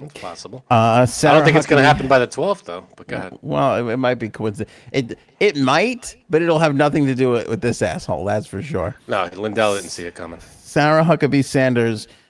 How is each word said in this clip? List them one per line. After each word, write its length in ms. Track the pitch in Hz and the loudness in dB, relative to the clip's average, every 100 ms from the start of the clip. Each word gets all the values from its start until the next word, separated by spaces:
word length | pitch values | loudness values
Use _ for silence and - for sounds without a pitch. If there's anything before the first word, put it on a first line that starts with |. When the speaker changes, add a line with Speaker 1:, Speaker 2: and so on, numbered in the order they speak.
Speaker 1:
It's 140 | 147 - | -20 -18
possible. 440 | 92 85 - 127 - | -16 -16 -18 -16 0
Speaker 2:
Uh, 40 | |
Speaker 1:
I 300 | 117 113 113 123 | 2 4 4 2
Speaker 2:
Sarah 280 | - 156 151 | 2 4 6
Speaker 1:
don't 60 | |
think 120 | 151 151 | 6 4
it's 100 | 147 | 4
gonna 160 | 147 | 4
Speaker 2:
Huckabee 20 | 139 | 6
Speaker 1:
happen 200 | 143 135 | 4 4
by 120 | 131 | 2
the 80 | 120 | 2
twelfth, 380 | - 170 196 - | -2 -4 -4 -8
though, 200 | 87 - | -14 -16
but 140 | - 87 | -20 -12
go 80 | 120 | -12
ahead. 220 | 113 - | -12 -14
Speaker 2:
Well, 460 | - 147 139 104 120 | -6 -2 0 0 -2
it, 40 | |
it 20 | 117 | -2
might 180 | 123 | -2
be 140 | 123 113 | -2 -6
coincidence. 420 | - 110 101 104 - - | -6 -6 -6 -10 -14 -8
It, 260 | - 120 - _ - | -4 -4 -8 _ -2
it 160 | 208 151 | 0 2
might, 600 | 131 147 214 240 - - - | 2 2 0 -4 -12 -18 -4
but 100 | 151 | 0
it'll 200 | 170 156 | 2 2
have 160 | 160 139 | 2 2
nothing 280 | 147 156 139 | 2 2 0
to 100 | 127 | 2
do 140 | 131 | 2
with, 160 | 120 - | 0 -2
with 140 | 110 | -4
this 200 | 120 107 | -4 -2
asshole, 420 | 104 82 - 82 92 | -2 -4 -6 -6 -4
that's 200 | 107 - | -4 -6
for 160 | 98 | -10
sure. 320 | 95 - 85 - - | -8 -6 -6 -8 -6
Speaker 1:
No, 200 | 113 87 | -4 -4
Lindell 400 | 90 107 104 107 | -6 -6 0 0
didn't 160 | 101 90 | -2 -6
see 140 | - | -12
it 100 | 87 | -12
coming. 240 | - 82 85 - - | -14 -16 -16 -20 -20
Speaker 2:
Sarah 400 | - - 147 156 | -6 0 2 4
Huckabee 420 | 160 156 143 143 | 2 2 2 0
Sanders, 600 | 131 143 131 120 113 107 - _ | 0 0 0 2 0 -2 -10 _